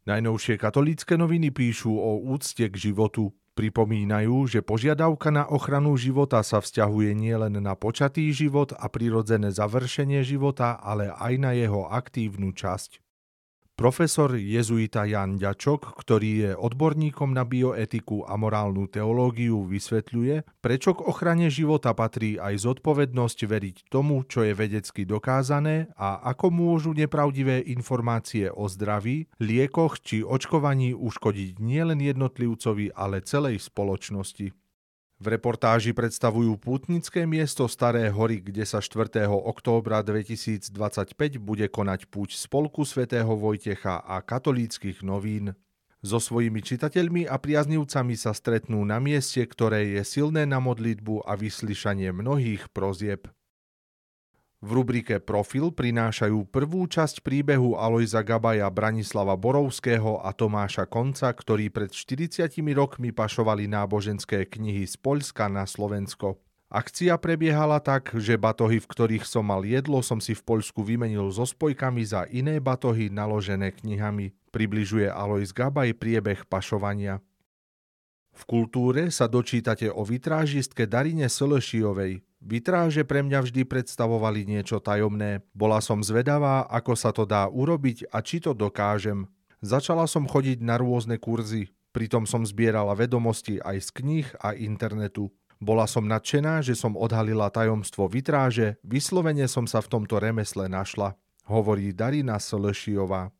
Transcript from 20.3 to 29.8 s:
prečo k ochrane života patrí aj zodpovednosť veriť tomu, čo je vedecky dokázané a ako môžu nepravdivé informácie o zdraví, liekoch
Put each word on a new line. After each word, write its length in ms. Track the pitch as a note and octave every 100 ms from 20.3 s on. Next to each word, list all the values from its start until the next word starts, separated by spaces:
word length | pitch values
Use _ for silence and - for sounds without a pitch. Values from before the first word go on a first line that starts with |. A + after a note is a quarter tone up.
| D3+ - _
prečo 320 | A#2 C3 G3
k 80 | F3+
ochrane 480 | E3+ - E3+ E3+ E3+
života 400 | C3+ D3+ D3+ B2+ A2
patrí 400 | A2 - A2 G2+
aj 240 | G2 G2+
zodpovednosť 800 | A#2 B2+ D#3 C#3+ C#3 B2 A#2+ -
veriť 340 | G#2+ G#2+ G2 F2+ _
tomu, 320 | C3+ D3 C#3 C3
čo 160 | B2
je 80 | G#2+
vedecky 480 | G2+ G#2+ G#2+ - -
dokázané 880 | F#2+ G#2 - C3 B2+ C#3+ D#3 D#3 D#3+ -
a 240 | G2 F#2+ B2
ako 240 | B2+ F#3+
môžu 380 | E3+ E3+ E3 D#3
nepravdivé 720 | D3+ D3+ D3+ C#3+ C3+ C3+ C3 B2
informácie 800 | B2 A#2 B2+ A#2 A2+ - A2 F#2+
o 160 | - G2+
zdraví, 560 | F#2 G#2 G#2 G#2+ D3 D#3+ _
liekoch 560 | A2 A#2 C#3 -